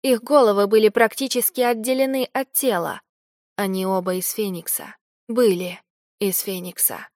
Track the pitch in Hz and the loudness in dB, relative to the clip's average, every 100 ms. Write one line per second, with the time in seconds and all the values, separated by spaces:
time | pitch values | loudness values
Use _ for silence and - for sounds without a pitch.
0 | 269 233 240 294 233 202 202 220 214 240 | 0 0 4 4 6 4 4 4 4 4
1 | 226 - 269 247 - - 240 226 226 262 | 0 0 -4 -2 -2 0 0 0 -2 0
2 | 269 262 254 262 269 - 269 185 165 98 | 0 0 -2 -4 -4 -2 0 0 -4 -8
3 | _ _ _ _ _ - 196 190 185 190 | _ _ _ _ _ -6 -4 -2 0 0
4 | 185 185 180 - 202 180 - - - - | -2 -4 -4 -4 -4 -6 -6 -8 -8 -20
5 | _ _ - 233 233 180 180 175 _ _ | _ _ -4 2 4 2 -4 -10 _ _
6 | _ _ 202 185 - 185 180 - - - | _ _ -4 -2 -6 -8 -10 -4 -4 -4
7 | - | -16